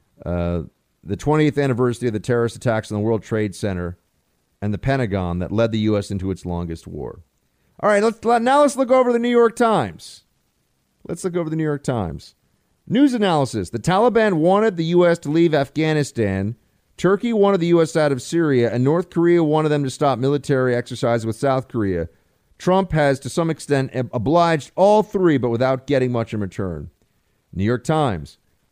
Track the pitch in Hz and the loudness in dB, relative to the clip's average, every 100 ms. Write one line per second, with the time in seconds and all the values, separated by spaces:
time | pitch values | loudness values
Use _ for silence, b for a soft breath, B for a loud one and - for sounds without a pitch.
0 | _ _ - 87 85 87 - _ _ _ | _ _ -6 -4 -2 -4 -6 _ _ _
1 | - 98 143 151 151 143 139 117 123 117 | -10 -6 0 2 2 0 -2 0 -2 -2
2 | 120 107 - 120 117 - 131 110 - 107 | -4 -4 -2 -2 -2 -4 -4 -4 -4 -4
3 | 107 113 - 110 107 - 107 90 87 87 | -2 -2 -4 -4 -4 -4 -6 -4 -8 -10
4 | _ _ _ _ _ _ 104 101 135 135 | _ _ _ _ _ _ -8 -4 -4 -2
5 | 113 95 90 87 87 104 117 110 107 104 | -2 -4 -4 -6 -4 -2 0 0 0 -2
6 | 101 101 95 90 90 87 85 82 87 80 | -4 -6 -6 -6 -6 -8 -8 -10 -12 -12
7 | 62 - _ _ _ _ _ - 208 202 | -12 -14 _ _ _ _ _ -4 0 2
8 | 220 214 220 233 233 285 294 233 247 262 | 0 -2 0 0 2 4 4 2 2 4
9 | 247 233 240 240 233 226 233 202 104 80 | 4 2 2 4 2 2 2 2 0 -8
10 | - - _ _ _ _ _ _ _ _ | -20 -20 _ _ _ _ _ _ _ _
11 | - 170 185 175 160 160 156 143 - 123 | -12 -8 -4 -4 -4 -4 -2 -4 -4 -4
12 | 87 73 - _ _ _ _ _ - 233 | -4 -8 -14 _ _ _ _ _ -2 2
13 | 285 240 202 156 135 110 90 113 160 190 | 4 4 2 2 0 -4 -6 -4 0 2
14 | 240 214 214 165 165 196 220 170 165 175 | 4 4 2 2 2 2 2 0 0 4
15 | 175 170 143 160 170 147 139 139 156 156 | 4 2 0 2 2 2 -2 -2 0 0
16 | 139 - 101 95 101 123 _ _ _ - | -2 -2 -2 0 -4 -8 _ _ _ -4
17 | 175 196 240 220 202 196 170 170 160 165 | 0 0 0 2 2 2 2 2 2 2
18 | 151 131 - 165 156 127 117 120 131 165 | 0 -2 -4 -2 2 2 2 0 0 0
19 | - 170 170 175 156 156 156 147 135 - | -2 0 2 4 2 2 2 0 -2 0
20 | 147 120 135 143 - 135 127 120 - 120 | 0 0 0 -2 0 0 2 -2 -4 -4
21 | 123 117 113 107 139 131 - 117 101 85 | -2 0 -2 -2 0 -2 -2 -4 -2 -2
22 | 80 _ _ _ _ _ 180 190 190 156 | -6 _ _ _ _ _ 0 2 2 0
23 | 143 131 120 - 165 156 - 139 131 127 | 2 0 -4 -4 -2 -4 -2 -2 -2 -6
24 | 123 120 107 170 170 160 - - 196 214 | -6 -4 0 2 2 0 -4 2 4 4
25 | 208 196 180 139 123 117 131 131 - 139 | 2 0 2 2 0 0 0 -2 0 0
26 | 127 120 113 107 98 - 95 78 78 _ | 0 -2 -4 -6 -6 -6 -8 -8 -12 _
27 | _ _ _ _ _ - 101 120 - 156 | _ _ _ _ _ -4 -2 -2 0 0
28 | 139 87 73 _ _ _ _ | 0 -4 -10 _ _ _ _